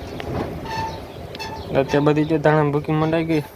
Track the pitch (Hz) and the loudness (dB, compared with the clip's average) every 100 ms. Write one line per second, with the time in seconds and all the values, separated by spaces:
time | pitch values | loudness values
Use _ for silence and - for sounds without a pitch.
0 | - - - - - - 906 906 880 - | -10 -8 -6 -4 -4 -6 -8 -6 -6 -8
1 | - - - - - - - 135 131 147 | -12 -14 -12 -10 -10 -10 -2 0 2 4
2 | 147 151 151 160 151 156 147 147 151 156 | 4 4 2 4 4 6 4 0 0 0
3 | 160 165 160 156 139 | 2 2 2 0 -2